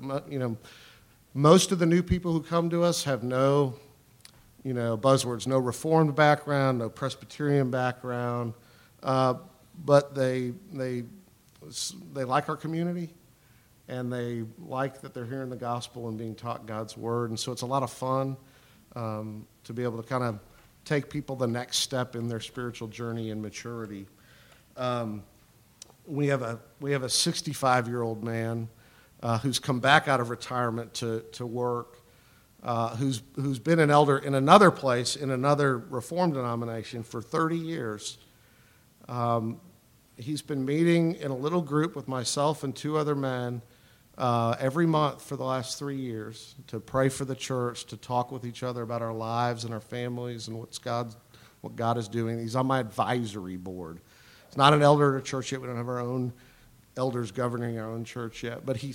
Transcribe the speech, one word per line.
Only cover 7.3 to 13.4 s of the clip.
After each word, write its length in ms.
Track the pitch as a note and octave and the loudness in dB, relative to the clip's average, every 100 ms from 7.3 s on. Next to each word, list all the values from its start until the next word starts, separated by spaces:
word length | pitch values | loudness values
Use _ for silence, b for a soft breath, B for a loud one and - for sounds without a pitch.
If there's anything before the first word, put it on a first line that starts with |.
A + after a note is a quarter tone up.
| - D3 C#3+ C3 | -4 2 4 4
background, 840 | B2+ B2+ B2 B2+ B2 A#2+ A#2+ A#2 A2+ B B B B | 0 -2 -2 -6 -4 -2 -2 -4 -8 B B B B
uh, 320 | - C3 C3 B2 - - - - | 0 2 2 0 -6 -20 -20 -12
but 300 | C#3+ C#3+ C#3+ | 6 6 6
they, 380 | C3+ C3 B2+ B2 B2 - | -2 0 0 -4 -6 -12
they, 300 | C#3+ B2+ B2 A#2 G#2 - _ _ _ D3+ | -8 -4 -6 -8 -16 -20 _ _ _ -16
s-, 280 | - - B2 D#3+ | -10 -10 -10 -12
they 100 | C#3 | -8
like 260 | B2+ C3 D3 | 0 0 0
our 80 | D#3 | -6
community, 560 | D#3 E3 E3+ F3 E3 - _ b | -4 -2 -2 -4 -8 -12 _ b